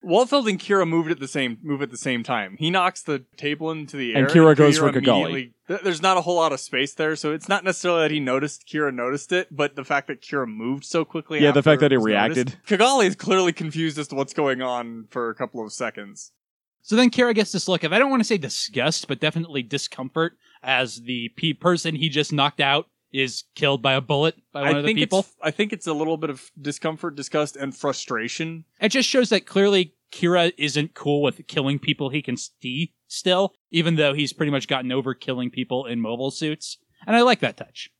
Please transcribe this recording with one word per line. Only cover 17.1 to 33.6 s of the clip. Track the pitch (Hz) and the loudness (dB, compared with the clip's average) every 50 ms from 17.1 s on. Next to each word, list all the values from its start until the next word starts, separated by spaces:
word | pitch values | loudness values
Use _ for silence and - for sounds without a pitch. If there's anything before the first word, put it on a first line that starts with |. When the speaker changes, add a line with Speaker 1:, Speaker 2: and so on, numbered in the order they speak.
Speaker 3:
Kira | - - 247 240 233 | 4 4 2 2 4
gets | 208 208 - - | 2 0 0 -2
this | 185 - - | -6 0 0
look | 185 165 - | 0 0 0
of, | 156 165 | 0 2
I | 214 | 2
don't | 269 277 | 2 4
wanna | 269 254 214 | 2 0 2
say | - 226 202 | 0 0 -2
disgust, | 143 120 - - - - - 127 120 151 160 - - | -2 -6 -8 -8 -8 -6 -4 -2 0 0 -2 -2 -4
but | - 143 117 | -6 -6 -2
definitely | - 151 151 165 165 165 147 139 123 | -2 -2 -2 -2 -6 -4 -6 -8 -6
discomfort | 113 139 139 - - - - 131 131 _ 160 165 170 _ _ _ _ _ _ - | -4 -6 -6 -6 -8 -10 -10 -12 -8 _ -2 -2 -2 _ _ _ _ _ _ -2
as | 127 131 127 131 120 104 117 117 | 0 0 2 0 -2 -6 -14 -8
the | 120 127 120 117 117 _ | -6 -6 -4 -4 -8 _
pe-, | - - 165 143 | -4 -2 -2 -2
person | - - 175 180 170 - 165 160 | 0 2 2 2 2 0 -4 -2
he | 147 151 160 | -2 -2 0
just | 135 147 147 - 156 | 0 0 -2 0 0
knocked | 147 139 143 - - | 2 0 0 2 0
out | 147 139 139 147 - _ _ _ _ _ - | 2 2 2 0 0 _ _ _ _ _ -4
is | 135 135 127 113 - - _ _ | -4 -4 -2 -4 -10 -14 _ _
killed | - - 143 139 131 117 | -2 0 0 0 2 2
by | 139 131 | 2 0
a | 135 | 0
bullet | 135 113 151 139 151 160 - _ _ _ _ | 0 0 0 0 0 0 -2 _ _ _ _
by | 147 143 | -4 -2
one | 143 151 | 0 0
Speaker 1:
I | 143 | 0
Speaker 3:
of | 143 | 0
the | 151 | 0
Speaker 1:
think | - 156 | 0 0
Speaker 3:
people. | 156 - - 190 | 0 2 2 0
Speaker 1:
it's, | 196 - _ _ - | 0 -2 _ _ -6
I | 160 | -6
think | 151 - 208 208 220 | -2 -2 -4 -4 -4
it's | 185 - | -8 -6
a | 170 156 | -4 -4
little | 147 156 156 165 | -2 0 -2 -2
bit | 156 156 156 | -2 -4 -6
of | 139 131 - - _ - | -8 -8 -14 -20 _ -10
discomfort, | 139 147 139 - - 165 160 156 - 175 147 | -8 -8 -8 -4 -6 -6 -6 -4 -8 -10 -8
disgust, | 143 135 - - 151 151 147 - | -8 -12 -4 -2 -2 -2 -2 -6
and | 139 139 139 127 | -8 -10 -10 -8
frustration. | - - 147 131 - - - 131 113 110 120 - - 165 160 165 165 160 _ _ _ | -4 -4 -4 -4 -4 -6 -6 -6 -4 -4 -6 -6 -6 -8 -8 -8 -12 -16 _ _ _
Speaker 3:
It | - 214 | -4 -2
just | - 269 247 - | 0 0 -2 0
shows | - 269 254 - | 2 0 2 2
that | 226 190 - | 0 -2 -2
clearly | - - 190 196 202 202 190 185 160 _ _ _ _ - | 0 0 2 4 4 4 2 0 0 _ _ _ _ -10
Kira | - - 170 175 180 170 170 - - | -2 0 2 4 4 2 2 0 -2
isn't | 143 151 127 147 147 165 _ | -4 -2 0 -2 -2 -2 _
cool | - - 143 147 143 143 | -8 -2 0 0 2 2
with | 131 117 - 151 | 0 -2 -4 -14
killing | - - 156 135 135 143 139 | -6 -4 -4 -2 -2 -2 -2
people | - - 147 - 147 135 | -2 -4 -4 -4 -4 -6
he | 127 156 - | -6 -6 -6
can | - 123 | -6 -8
see | 120 - - _ _ - 127 127 135 170 165 _ _ _ _ | -8 -8 -14 _ _ -12 -10 -6 -6 -6 -8 _ _ _ _
still, | - - - 185 180 180 196 190 _ _ | -14 -6 0 0 2 2 2 -2 _ _